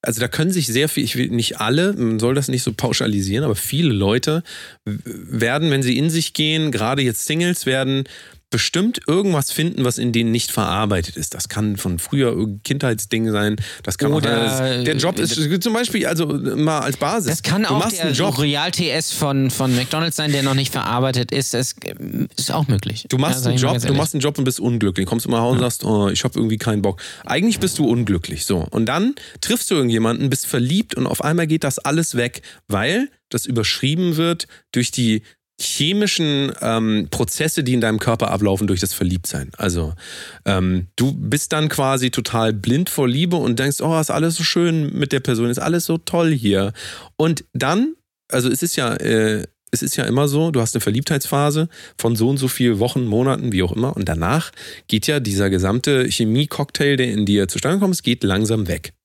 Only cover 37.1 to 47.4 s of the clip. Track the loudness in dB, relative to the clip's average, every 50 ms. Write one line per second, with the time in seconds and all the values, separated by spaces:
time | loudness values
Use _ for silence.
37.1 | -2 -2 -2 -2 -2 -2 -2 0 0 0 0 2 2 2 2 2 0 0 0 0
38.1 | 0 0 0 -2 0 2 2 2 2 2 2 0 0 0 0 -2 -2 -2 0 0
39.1 | 0 -2 -4 -6 -6 -6 -8 -8 -8 -4 -4 -2 0 -2 -2 -4 -6 -10 -12 -16
40.1 | -16 -16 -16 -16 -18 -8 _ 0 0 2 2 2 0 0 -2 -4 _ 0 0 0
41.1 | 0 -2 -2 -2 -2 -2 -2 -2 -2 0 0 0 0 0 2 2 2 2 0 0
42.1 | -2 -2 -4 -2 0 2 2 2 0 0 0 0 2 2 0 0 0 0 2 2
43.1 | 2 2 2 2 2 0 2 0 0 0 0 0 0 0 0 0 2 0 0 0
44.1 | 0 0 0 0 0 0 -2 0 2 2 2 2 2 2 0 0 0 -2 -2 0
45.1 | 0 -2 0 0 0 2 2 0 0 -2 0 0 0 0 0 0 -2 -2 _ -2
46.1 | 0 2 4 4 2 2 2 2 4 4 2 0 -2 -8 -14 -14 -14 -16 -18 -20
47.1 | _ _ 0 0 0 0